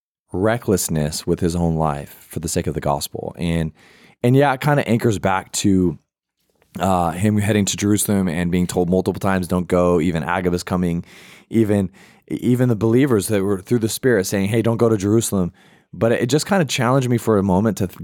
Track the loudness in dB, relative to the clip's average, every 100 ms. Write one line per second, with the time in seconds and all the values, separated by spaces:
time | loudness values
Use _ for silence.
0 | _ _ _ -2 0 0 0 0 0 -2
1 | -2 -4 -4 -2 0 0 0 0 -2 -4
2 | -10 -18 -14 -10 -6 -4 -4 -4 -2 -4
3 | -4 -10 -12 -6 -4 -2 -4 -8 -20 _
4 | _ _ 2 4 4 2 0 0 2 0
5 | 2 0 0 -2 -4 -2 2 4 2 -2
6 | _ _ _ _ _ _ _ -4 0 2
7 | 0 0 0 2 2 0 0 0 0 0
8 | 2 0 0 -2 0 0 0 0 2 2
9 | 0 -2 -2 -2 0 -4 0 2 4 2
10 | 2 -2 -2 -2 -2 -2 -4 -2 -2 -4
11 | -8 -18 -20 -20 _ 0 2 0 -2 -6
12 | -20 _ _ -4 0 0 0 0 2 2
13 | 4 2 0 -2 0 -4 -2 -2 -2 -2
14 | 0 0 0 -2 0 0 0 2 2 2
15 | 2 2 2 -2 -2 -6 _ _ _ -4
16 | 0 0 0 -2 0 -2 0 0 0 2
17 | 2 -2 2 2 4 2 2 -2 -6 -4